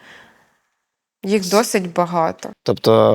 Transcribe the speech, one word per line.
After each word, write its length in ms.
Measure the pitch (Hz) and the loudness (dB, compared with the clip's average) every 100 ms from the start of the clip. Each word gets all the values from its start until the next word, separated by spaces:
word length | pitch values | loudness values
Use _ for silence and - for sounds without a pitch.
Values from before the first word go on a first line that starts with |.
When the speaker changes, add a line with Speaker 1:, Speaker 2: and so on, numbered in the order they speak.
| - - - _ _ _ _ _ _ _ _ _ | -20 -20 -20 _ _ _ _ _ _ _ _ _
Speaker 1:
Їх 200 | 190 208 | -4 -4
Speaker 2:
С- 60 | 180 | 0
Speaker 1:
досить 420 | 202 226 214 180 | 0 0 -2 -4
багато. 560 | 170 175 175 160 185 - 214 | -4 -4 -2 -4 -4 -14 -8
Speaker 2:
Тобто 280 | - 101 - 113 110 | -6 -2 2 4 4